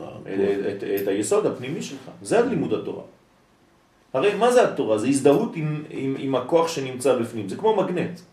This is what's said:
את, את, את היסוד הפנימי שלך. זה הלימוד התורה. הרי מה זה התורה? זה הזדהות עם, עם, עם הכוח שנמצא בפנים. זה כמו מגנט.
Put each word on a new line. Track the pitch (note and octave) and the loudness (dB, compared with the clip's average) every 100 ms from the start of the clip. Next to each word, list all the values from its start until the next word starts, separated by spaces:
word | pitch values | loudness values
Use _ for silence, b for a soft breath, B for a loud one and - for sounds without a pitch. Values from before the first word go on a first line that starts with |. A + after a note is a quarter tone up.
| D2+ - | -14 -14
את, | F#2+ F#2+ G2+ G2 G2 G2+ | -6 0 0 0 -2 -4
את, | - G2 | -4 -2
את | G2 | 0
היסוד | G2 - G#3 C#3+ | -2 0 2 0
הפנימי | G2 B2 G3 | -4 -8 -8
שלך. | A#3+ - - - | -8 -12 -18 -12
זה | G2+ G#3+ | 0 2
הלימוד | C4 F3 - | 2 0 -2
התורה. | G2+ G2 - - - _ _ _ _ _ _ _ _ _ | -4 -6 -10 -14 -20 _ _ _ _ _ _ _ _ _
הרי | C3 G3+ | 0 2
מה | F#3 B3 | 4 4
זה | A#3+ G#3 | 6 4
התורה? | - A2 G#2+ | 2 0 2
זה | A#2+ | 2
הזדהות | C#3 C#3+ D3 A3+ E3 | 4 6 6 2 -2
עם, | D3+ D3+ - | -4 -4 -6
עם, | - C3+ B2 | -6 -4 -4
עם | C3+ | -2
הכוח | B2+ B2+ E3 E3 | -2 2 2 2
שנמצא | C#3+ C3 B2 C#3 A#2+ | -2 -6 -2 2 2
בפנים. | A2+ A2+ F#2+ | 0 -6 -8
זה | - | 0
כמו | G#3+ G3+ | 2 2
מגנט. | - F3 - - - | 0 -2 -4 -8 -18